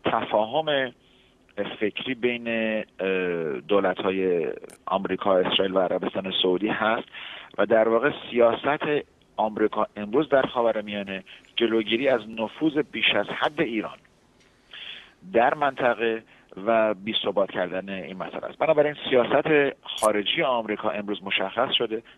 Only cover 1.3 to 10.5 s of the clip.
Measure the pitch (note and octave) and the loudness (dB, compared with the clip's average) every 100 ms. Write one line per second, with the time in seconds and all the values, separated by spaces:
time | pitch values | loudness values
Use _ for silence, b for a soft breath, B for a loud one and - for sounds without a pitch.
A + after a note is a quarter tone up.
1.3 | b _ - G2+ - G#2 - - B2 B2 | b _ -8 -8 -2 -4 -4 -6 -2 -2
2.3 | A#2+ A#2 A2+ A2 A2 - - F#2+ F#2+ F2+ | -2 -2 -2 0 -2 -6 -6 -2 0 0
3.3 | E2+ D#2+ B1+ D2+ G2+ F#2+ F2+ G2 F#2+ F#2 | -2 -2 -4 0 2 2 0 0 0 2
4.3 | F2 D#2 - - - - F#2+ F#2+ F#2 G2+ | 2 0 -6 -12 -12 -4 -2 -2 -2 2
5.3 | F#2+ F#2 - F#2+ F#2+ F2+ F#2 F2+ G2+ F#2+ | 4 4 2 0 2 0 0 -2 -4 -4
6.3 | F2 F#2 F2+ G#2+ - G#2+ A2+ - B B | 0 2 2 0 0 0 0 -4 B B
7.3 | B B - G2+ A2+ A2 A2+ C#3+ - - | B B -2 4 4 6 4 2 -2 -4
8.3 | A#2+ - A2+ C#3 D3+ D#3 D3 - _ _ | 4 4 4 0 0 0 -2 -2 _ _
9.3 | - G#2+ G#2+ G#2+ G#2+ G#2 - G#2 B2 D3+ | -2 -2 2 0 2 -2 -4 -2 0 4
10.3 | C3+ B2+ | 2 2